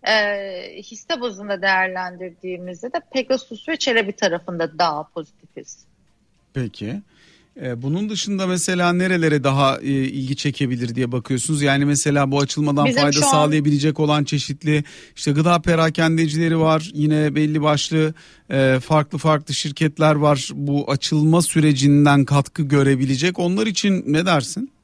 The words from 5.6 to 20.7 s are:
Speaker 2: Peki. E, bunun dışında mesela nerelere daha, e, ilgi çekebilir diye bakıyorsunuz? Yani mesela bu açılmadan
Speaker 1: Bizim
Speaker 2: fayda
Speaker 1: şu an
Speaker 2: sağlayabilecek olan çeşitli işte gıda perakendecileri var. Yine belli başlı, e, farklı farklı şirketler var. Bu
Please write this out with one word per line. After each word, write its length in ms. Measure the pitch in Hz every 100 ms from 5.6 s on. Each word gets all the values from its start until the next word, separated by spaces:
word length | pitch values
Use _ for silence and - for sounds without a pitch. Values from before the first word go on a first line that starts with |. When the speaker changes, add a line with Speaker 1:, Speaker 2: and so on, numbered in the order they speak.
| - - _ _ _ _ _ _ _
Speaker 2:
Peki. 460 | - 117 - 104 185 202 _ _ _ _ -
E, 200 | 135 120
bunun 260 | 135 165 208
dışında 380 | 214 - 196 190
mesela 460 | 180 170 180 175
nerelere 520 | 175 185 180 160 151
daha, 360 | 135 135 135 135
e, 60 | 135
ilgi 500 | 135 135 135 131 -
çekebilir 580 | 147 135 131 123 123
diye 180 | 120 123
bakıyorsunuz? 500 | 123 117 127 - 151
Yani 220 | 143 139
mesela 460 | 143 143 151 143 139
bu 100 | 143
açılmadan 460 | 143 - 147 143 147
Speaker 1:
Bizim 140 | 247
Speaker 2:
fayda 120 | 143
Speaker 1:
şu 140 | - 285
an 40 |
Speaker 2:
sağlayabilecek 720 | 269 151 151 147 147 151 143
olan 240 | 151 151
çeşitli 600 | 143 147 - 143 151 151 143 - - -
işte 160 | -
gıda 260 | 143 160 175
perakendecileri 1000 | 170 165 160 160 165 160 160 151 165 160
var. 320 | 160 156 160
Yine 400 | 147 151 151 151
belli 280 | 147 151 156
başlı, 520 | 151 147 - 160 156 156 - - _
e, 280 | 135 135 131
farklı 380 | - 156 147 147
farklı 360 | 156 151 147
şirketler 600 | 139 156 143 160 151 156
var. 360 | 147 147 143 -
Bu 360 | 143 143